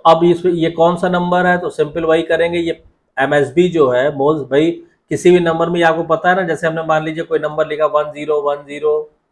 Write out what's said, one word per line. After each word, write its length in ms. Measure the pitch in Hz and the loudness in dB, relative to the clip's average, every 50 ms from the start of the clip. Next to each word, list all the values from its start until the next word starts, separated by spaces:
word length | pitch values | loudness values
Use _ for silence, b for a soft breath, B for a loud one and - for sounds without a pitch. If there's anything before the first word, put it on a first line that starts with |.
| - | 4
अब 160 | 165 165 165 175 | 4 4 6 4
इसमें 280 | 175 170 165 - 180 175 | 2 2 2 0 -2 0
ये 160 | 165 160 165 | 0 -2 -2
कौन 240 | 165 160 165 175 180 | 0 2 2 2 2
सा 120 | 175 190 180 | 0 -2 -2
number 360 | 180 180 175 175 175 180 180 | 0 0 0 0 0 2 2
है, 120 | 180 180 | 2 0
तो 120 | 175 175 151 | 0 -2 -4
simple 360 | - - 151 147 147 170 165 | -4 -4 -4 -4 -4 -4 0
वही 180 | 160 160 170 165 | 0 0 0 0
करेंगे, 360 | 165 165 160 165 170 170 175 | 0 0 0 0 0 -2 -2
ये 240 | 170 165 165 - _ _ _ _ _ _ - | -4 -4 -6 -8 _ _ _ _ _ _ -4
एमएसबी 500 | 131 135 139 147 143 139 127 127 170 180 180 | -2 0 2 2 0 0 0 2 0 0 2
जो 200 | 160 165 143 127 | 2 2 2 2
है 160 | 123 123 135 151 | 2 2 0 0
most, 340 | 147 135 135 151 160 151 131 | -2 0 0 0 0 -2 -2
भाई 260 | 123 135 147 160 170 170 - B B B B B - | -2 0 2 2 0 -2 -6 B B B B B -8
किसी 200 | 151 - - 175 | -4 2 4 4
भी 80 | 180 175 | 4 4
number 300 | 170 165 160 165 165 170 | 4 0 0 0 -2 -2
में 100 | 175 175 | 0 2
ये 60 | 170 | 2
आपको 180 | 165 160 165 156 | 2 2 0 0
पता 240 | 160 160 156 - 180 | -2 -2 0 2 0
है 60 | 185 | 0
ना, 60 | 190 185 | 0 0
जैसे 240 | 175 156 - 170 | -4 -4 -2 -2
हमने 160 | 160 160 165 160 | -4 -4 -4 -2
मान 200 | 160 156 156 156 | -2 -2 -2 -2
लीजिए 200 | 160 156 165 160 | -4 -6 -8 -6
कोई 160 | 156 160 151 | -4 -4 -2
number 280 | 147 151 151 160 156 | -2 -2 -2 -2 -4
लिखा 180 | 147 151 147 156 | -2 -2 -2 -2
वन 240 | 147 151 151 151 151 143 | 0 0 0 -2 -2 -6
ज़ीरो 260 | 147 151 151 151 147 | -8 -4 -2 -2 -2
वन 220 | 139 143 143 143 143 | 0 -2 -4 -4 -8
ज़ीरो 260 | 139 147 147 151 151 151 151 151 - _ _ _ _ | -12 -10 -4 -2 -2 -2 -2 -4 -8 _ _ _ _